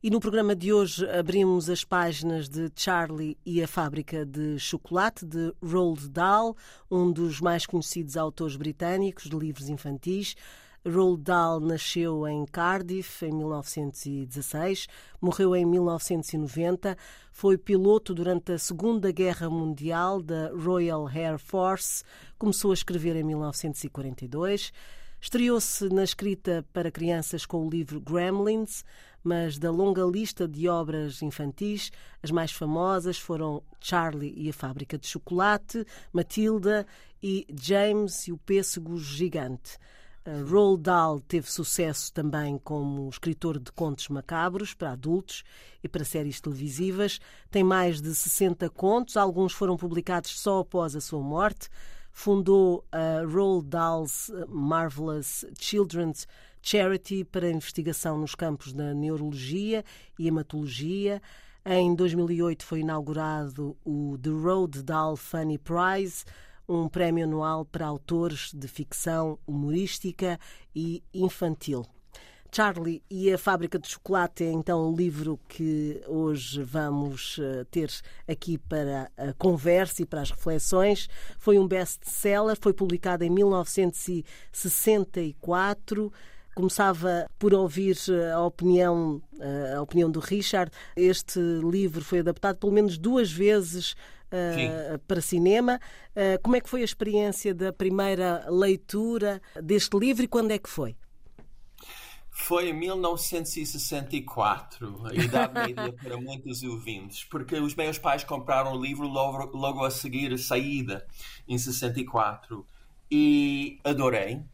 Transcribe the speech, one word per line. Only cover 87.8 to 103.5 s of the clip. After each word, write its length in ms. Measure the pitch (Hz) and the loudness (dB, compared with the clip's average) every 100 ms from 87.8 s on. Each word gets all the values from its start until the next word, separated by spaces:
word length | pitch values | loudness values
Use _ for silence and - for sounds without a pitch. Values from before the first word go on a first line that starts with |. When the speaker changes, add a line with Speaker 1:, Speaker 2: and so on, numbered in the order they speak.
| 196 185 - | 2 0 2
Speaker 1:
eh, 220 | 180 165 | 2 2
a 80 | 165 | 2
opinião, 800 | 175 - 175 180 175 170 160 143 - - | 0 2 6 8 6 4 2 -2 -8 -10
eh, 360 | 139 139 135 139 | -6 -4 -4 -4
a 40 | |
opinião 300 | 147 175 165 | 2 4 4
do 80 | 160 | 2
Richard. 500 | - 202 190 196 175 - - - | -2 -2 0 0 0 -4 -10 4
Este 420 | 180 185 - 185 | 4 4 0 0
livro 640 | 170 165 165 185 196 160 | 0 2 2 2 0 -2
foi 160 | 151 180 | 0 0
adaptado 380 | 170 165 202 185 | 2 0 -2 0
pelo 160 | 208 | 4
menos 240 | 208 208 165 | 6 6 2
duas 340 | 180 254 214 | 2 4 2
vezes, 640 | 156 202 208 175 175 165 - - - - | 4 6 6 2 -4 -6 -8 -14 -18 -8
eh, 240 | 180 175 | -4 -2
Speaker 2:
Sim. 460 | 165 160 160 151 151 - | 0 -2 -2 -6 -8 -2
Speaker 1:
para 140 | 185 | 0
cinema. 580 | 156 180 180 214 247 247 - - - | 2 4 6 6 4 0 -4 -18 -10
Eh, 240 | - 190 190 | 0 2 2
como 180 | - 247 | 4 2
é 20 | |
que 100 | - | 2
foi 120 | 254 | -2
a 20 | |
experiência 720 | 226 - 214 208 208 190 208 | -2 -2 2 2 2 0 -2
da 180 | 180 190 | -2 -4
primeira 760 | 185 190 190 196 190 180 170 - | 0 0 2 2 2 2 0 2
leitura 920 | 180 196 190 - 208 226 233 208 196 - - | 4 4 4 0 -2 0 0 0 -2 -10 -12
deste 340 | 160 208 - 202 | 2 4 4 4
livro 240 | 240 240 | 4 2
e 60 | 247 | 2
quando 240 | 240 220 | 2 2
é 60 | 214 | 0
que 100 | - | -2
foi? 300 | - 139 - - - - - - - - - - - - - - | -6 -4 -6 -14 -18 -20 -18 -18 -18 -18 -18 -18 -18 -18 -14 -12
Speaker 2:
Foi 400 | - - 175 180 | -8 0 0 0
em 40 | |
mil 240 | 156 175 190 | -2 -2 0
novecentos 580 | 175 170 - 175 160 | 0 0 -2 -4 -4